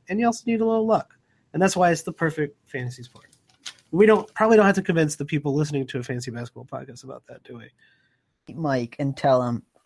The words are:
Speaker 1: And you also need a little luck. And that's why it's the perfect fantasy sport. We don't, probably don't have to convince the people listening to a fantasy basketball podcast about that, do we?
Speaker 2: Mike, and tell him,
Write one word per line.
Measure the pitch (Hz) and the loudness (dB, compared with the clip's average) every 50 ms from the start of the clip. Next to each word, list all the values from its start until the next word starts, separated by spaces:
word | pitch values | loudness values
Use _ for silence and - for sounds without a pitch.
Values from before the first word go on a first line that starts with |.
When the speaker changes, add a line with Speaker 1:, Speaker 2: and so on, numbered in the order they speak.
| _ - | _ -6
Speaker 1:
And | 185 214 | -4 -2
you | 240 | 0
also | 233 233 - - | 0 -2 -2 -4
need | 233 233 214 | -4 -2 0
a | 226 | 0
little | 226 226 226 220 220 | 0 0 0 0 2
luck. | 214 160 - _ _ _ _ _ _ _ _ _ - | 0 0 0 _ _ _ _ _ _ _ _ _ -2
And | 160 | 0
that's | 190 185 - | 0 2 2
why | 180 180 175 | 2 2 2
it's | 170 160 - | 2 0 -4
the | - - | -8 -8
perfect | - 165 160 151 156 151 143 - _ _ _ | -4 -4 -4 -2 -4 -6 -6 -8 _ _ _
fantasy | - 131 123 123 123 - 117 | -10 -10 -8 -8 -10 -12 -16
sport. | - _ - _ _ _ _ _ _ _ _ - - - _ _ _ | -20 _ -20 _ _ _ _ _ _ _ _ -20 -20 -20 _ _ _
We | - 175 214 | 2 4 6
don't, | 220 214 196 - - - | 6 6 4 2 -2 -2
probably | - 214 220 226 214 | 0 4 6 6 6
don't | 202 | 6
have | 196 196 | 6 4
to | 196 | 2
convince | 185 - 170 165 156 151 - | 0 0 2 2 2 0 0
the | - 143 | -4 -6
people | 143 160 147 147 147 135 | -4 -4 -4 -2 -2 -2
listening | 151 156 147 147 139 131 127 | 0 -2 -2 -2 -4 -4 -4
to | - 131 | -6 -8
a | 120 | -6
fantasy | - 127 123 123 127 | -6 -6 -8 -8 -8
basketball | 117 117 120 117 - 120 123 | -10 -10 -12 -12 -14 -18 -18
podcast | - 139 127 131 131 120 - - | -14 -14 -14 -14 -14 -20 -20 -18
about | 131 127 120 _ - | -18 -18 -18 _ -20
that, | 127 131 _ | -20 -20 _
do | - 123 117 | -20 -20 -20
we? | 110 113 _ _ _ _ _ _ _ _ _ _ _ _ _ _ _ - 113 | -20 -20 _ _ _ _ _ _ _ _ _ _ _ _ _ _ _ -18 -12
Speaker 2:
Mike, | 147 160 147 135 127 120 117 - - | -6 -4 -2 -2 -2 -4 -6 -6 -6
and | 143 139 131 | -6 -6 -4
tell | - - 139 131 127 | -2 2 2 2 2
him, | 123 120 120 110 - _ _ _ _ | 2 0 -4 -6 -8 _ _ _ _